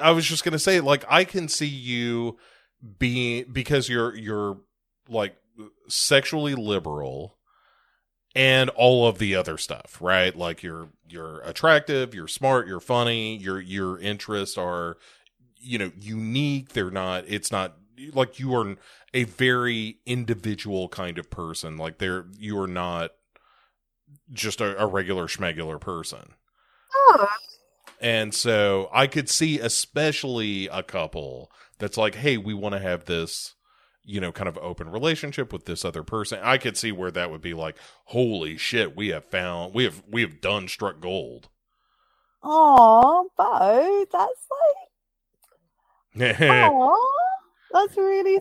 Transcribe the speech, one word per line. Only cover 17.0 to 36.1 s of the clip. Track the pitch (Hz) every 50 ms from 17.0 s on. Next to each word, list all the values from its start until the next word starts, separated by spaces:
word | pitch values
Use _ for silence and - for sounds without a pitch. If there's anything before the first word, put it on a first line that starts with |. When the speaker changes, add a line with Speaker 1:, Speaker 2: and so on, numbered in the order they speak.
| 92 92 92 92 90 -
Speaker 1:
it's | 104 104 - - -
not, | 98 95 90 80 _ _ _ _ 127 135 151 147
like, | 135 131 127 - -
you | 131 135 127
are | 120 113 101 98 - _ - - _ _ _ -
a | 131 123
very | 107 - - 131 127 127 123 120 123 120 113 110 107 110 _ _
individual | - 123 127 120 110 117 98 - 110 104 98 - 107 101 95 92 90
kind | - - 95 90 87 85
of | 85 -
person. | - - 87 82 82 - - 80 78
Like, | 78 80 82 80 -
they're, | 101 92 90 90 87 87 98 104
you | 107 107 104 101
are | 95
not | 92 90 90 90 87 87 85 85 82 - _ _ _ _ _ _ _ _ _ _ _ _ _ _ _ _ _ _ _ 143 143 _ _ 135
just | 110 - 110 98 -
a, | 113 101 98 95 104
a |
regular | 104 92 98 95 87 98 92 87
schmegular | 78 - - 101 87 80 78 82 78 80 73
person. | - - 92 82 78 - - 55 50 - _ _ _ _ _ _ _ _ _ _ _ _ -
Speaker 2:
Oh. | 539 554 523 415 - 202 202 208 - - - - - _ _ _ _ _ - - _
Speaker 1:
And | - 117 113 110 110 107 104
so | - - 120 113 107 104 101 98 95 95 92 -
I | 117 139
could | 139 - 156 139 -
see | - - 160 160 151 135
especially | 113 117 - - - - - 131 123 - - - - 135 123 117 110 107 101 98 95 92
a | - 95 92
couple | - - 95 82 78 - 85 73 69 64 64 64 - _ _ _ _ _ -
that's | 107 101 -
like, | 113 110 107 98
"Hey, | 107 123 147 135
we | 113 92 104 107
wanna | 101 98 104 101 98
have | 95 92 90 85 78
this, | - 90 82 82 80 - - - - - _ _ _ _ _ _ _ _ _ _
you | - 101 101
know, | 92 87 82
kind | - 101 92
of | 80 80
open | 76 87 87 - 85 80
relationship | 85 110 131 160 160 156 - 143 143 - 131 113 -
with | 85 -
this | - 85 80 -
other | 92 78 82 76
person." | -